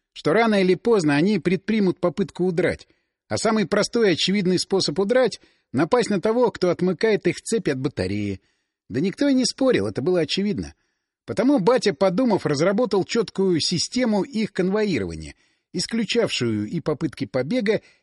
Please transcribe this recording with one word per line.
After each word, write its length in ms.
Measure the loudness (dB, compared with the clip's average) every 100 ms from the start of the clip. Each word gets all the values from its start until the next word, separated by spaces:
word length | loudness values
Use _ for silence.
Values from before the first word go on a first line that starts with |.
| _
что 200 | -6 0
рано 280 | 2 2 2
или 140 | 2 2
поздно 400 | 2 2 2 2
они 240 | 2 2
предпримут 600 | 0 -2 0 0 0 0
попытку 460 | -2 0 -4 -2 -2
удрать. 420 | 0 0 -2 -10 _ _ _ _
А 80 | -4
самый 280 | 0 0 0
простой 440 | 0 0 2 2
и 40 |
очевидный 460 | 2 0 0 2 0
способ 400 | 0 -2 0 0
удрать — 420 | 0 2 0 -2 _ _ _
напасть 380 | -2 2 2 2
на 120 | 0
того, 300 | 0 2 0
кто 180 | 2 0
отмыкает 580 | 0 0 0 0 0 0
их 140 | -4
цепь 260 | -4 -4 -2
от 120 | -4
батареи. 640 | -4 -4 -4 -4 -6 -8 _ _ _ _ -8
Да 100 | -4
никто 280 | -4 0 0
и 60 |
не 120 | 2 0
спорил, 420 | 0 0 2 0
это 140 | -2
было 180 | 0 0
очевидно. 560 | 0 -2 -2 -4 -6 -12 _ _ _ _ -8
Потому 340 | -2 2 2
батя, 340 | 4 2 2
подумав, 520 | 2 2 2 2 2 0
разработал 600 | 0 2 2 0 0 0
чёткую 540 | -2 -2 0 0 2
систему 640 | 0 -2 -2 -2 0 0
их 280 | -2 -4 -4
конвоирования, 840 | -2 -2 0 0 0 -2 -6 -12 -16 _ _ _
исключавшую 960 | -8 -6 -4 -2 0 0 0 -2 -2 -2
и 120 | -4
попытки 460 | -4 -4 -6 -6 -6
побега, 560 | -4 -2 -2 0 -2 -4 _